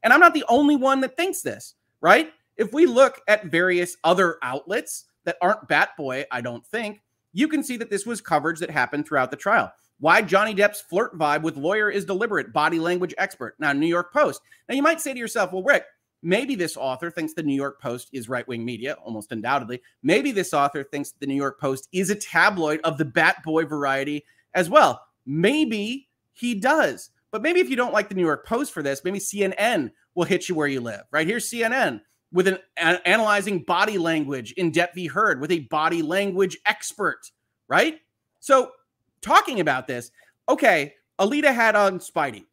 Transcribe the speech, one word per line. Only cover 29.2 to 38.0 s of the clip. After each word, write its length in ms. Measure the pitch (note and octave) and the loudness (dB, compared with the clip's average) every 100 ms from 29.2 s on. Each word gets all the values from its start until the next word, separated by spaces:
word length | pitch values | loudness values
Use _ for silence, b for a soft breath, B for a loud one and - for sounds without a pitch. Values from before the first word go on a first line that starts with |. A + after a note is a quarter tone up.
C 240 | - G3+ | -8 -2
N 80 | G3 | -2
N 400 | F#3+ G#3 A3+ B2 _ _ - | 0 0 0 -4 _ _ -4
will 80 | |
hit 240 | E3+ F3+ - | 0 0 -2
you 80 | E3+ | -2
where 120 | D3 | -2
you 120 | C3+ | -2
live, 240 | A#2+ G2+ - | -6 -10 -4
right? 140 | D3 D#3+ | -2 -2
Here's 220 | A3+ - | -2 -6
C 140 | A#3 | -4
N 100 | A3+ | -2
N 280 | B3+ G3+ A2+ _ _ _ | 0 -2 -2 _ _ _
with 160 | F3 F#3 | 0 0
an, 100 | F#3+ - - | 0 -8 -2
a-, 300 | E3 E3+ F3+ | 0 0 2
analyzing 560 | G#3 A3 G#3 G3 F#3+ | 2 4 2 0 -4
body 360 | B2+ F3 G#3+ G3+ | -2 0 2 0
language 520 | E3 D#3+ C#3+ C#3 A2 | 0 0 -2 -6 -8
in 200 | - F3 | -2 0
Depp 220 | D#3 F3 | 2 -2
v. 120 | F3+ E3+ | -2 -6
Heard 340 | C#3 A3 D3 | 0 0 0
with 120 | D3 | -2
a 80 | F3 | -4
body 420 | C3+ D#3 D#3+ E3+ | -2 0 0 0
language 560 | D3+ F#3 G3+ F3+ F#3+ - - | 0 0 0 0 -2 -2 -4
expert, 640 | A3 - - F#3 C3+ - _ _ _ _ | -2 -6 -6 -6 -6 -14 _ _ _ _
right? 320 | D3 C#4+ D#4+ | 2 2 -2